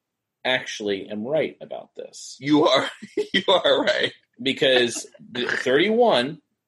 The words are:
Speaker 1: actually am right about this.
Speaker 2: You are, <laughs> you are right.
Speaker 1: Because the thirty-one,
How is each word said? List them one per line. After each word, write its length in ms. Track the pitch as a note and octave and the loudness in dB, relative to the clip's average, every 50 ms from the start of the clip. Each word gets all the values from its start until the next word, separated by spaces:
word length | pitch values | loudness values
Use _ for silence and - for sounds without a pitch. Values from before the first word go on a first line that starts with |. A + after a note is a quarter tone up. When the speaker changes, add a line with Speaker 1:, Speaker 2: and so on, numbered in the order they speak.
| _ _ _ _ _ _ _ _ - | _ _ _ _ _ _ _ _ -4
Speaker 1:
actually 680 | B2 C3 B2+ - - - - G#2+ G#2 G2+ F#2+ - - | -2 -2 -2 -4 -8 -10 -6 -4 -4 -4 -4 -6 -10
am 160 | G#2+ G#2+ G#2+ | -10 -10 -6
right 280 | B2+ D3+ D#3 B2 D#2+ - _ | -4 -2 -2 -2 -4 -6 _
about 320 | - - C2 A#1+ - _ _ | -16 -14 -14 -14 -14 _ _
this. 420 | - - - - - - - - - | -18 -18 -16 -18 -20 -18 -18 -18 -10
Speaker 2:
You 260 | C3 C#3+ D3+ D3 D3+ | -2 2 4 4 4
are, 220 | - C4 C#4 - C#3 - - A3 - | 4 4 2 0 -2 -8 -14 -20 -8
<laughs> 220 | - - G#4 - - | -6 -6 -6 -2 -2
you 100 | G3 - | -2 2
are 360 | - F#3 E3+ - D3 C3 C3+ D3 | 2 2 2 4 2 2 2 2
right. 280 | - - - - - - _ _ _ _ - | 0 0 0 -2 -4 -6 _ _ _ _ -6
Speaker 1:
Because 640 | A#2+ C3+ B2 - D3+ C3+ B2+ B2+ B2 A#2 A2+ - - - _ - - - | -4 -4 -2 2 2 4 4 4 2 2 -2 -8 -12 -14 _ -20 -20 -12
the 140 | A2+ B2 B2 | -8 -6 -4
thirty-one, 960 | - - - - B2+ B2+ D3 F3+ G#3 A3 A#3 B3 A3 E3+ B2 A#2+ C#3 E3 - _ _ _ _ _ | -2 -4 -2 0 2 2 4 4 2 4 4 4 4 4 2 0 -2 -8 -12 _ _ _ _ _